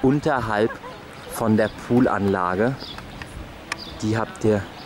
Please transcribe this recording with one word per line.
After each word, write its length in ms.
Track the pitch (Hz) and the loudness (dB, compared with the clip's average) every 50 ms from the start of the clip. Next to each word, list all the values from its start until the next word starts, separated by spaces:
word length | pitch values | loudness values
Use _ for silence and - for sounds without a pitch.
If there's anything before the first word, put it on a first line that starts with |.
unterhalb 680 | - 131 139 147 - 160 143 127 113 110 107 104 107 120 - - - - - - - - - - - - | 4 4 4 4 2 2 2 2 0 2 2 2 2 2 0 -2 -12 -14 -14 -14 -16 -16 -16 -16 -14 -10
von 280 | - - 117 110 107 107 | -6 -2 2 4 4 4
der 100 | 110 104 - - - | 4 2 0 -4 -2
Poolanlage. 880 | - 120 123 131 - - 101 101 98 95 95 90 90 92 92 110 127 135 - - - - - - - - - - - - - - - - - - - - - - - - - | 2 4 4 6 4 4 2 2 2 2 2 2 2 2 2 2 0 0 -2 -8 -12 -14 -14 -14 -14 -14 -16 -14 -14 -14 -14 -14 -14 -16 -14 -12 -10 -10 -10 -10 -14 -10 -4
Die 160 | - 107 110 | -2 0 0
habt 260 | 113 110 - - - - | 0 -2 -4 -4 0 2
ihr 180 | 107 107 101 95 - - - - | 4 4 2 2 -2 -10 -14 -10